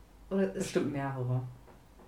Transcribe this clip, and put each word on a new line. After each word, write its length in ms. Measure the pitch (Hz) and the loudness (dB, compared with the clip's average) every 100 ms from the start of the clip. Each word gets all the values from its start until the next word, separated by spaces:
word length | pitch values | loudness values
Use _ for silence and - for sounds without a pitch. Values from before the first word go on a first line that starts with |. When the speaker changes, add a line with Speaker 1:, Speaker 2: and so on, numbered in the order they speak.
| - - - | -20 -20 -2
Speaker 1:
Oder 240 | 196 190 | 0 2
ist 100 | 196 185 | 0 0
Speaker 2:
Bestimmt 260 | 185 139 | 0 2
mehrere. 500 | 143 139 131 123 127 123 - - - - - | 0 -2 -2 0 0 -2 -10 -20 -20 -20 -20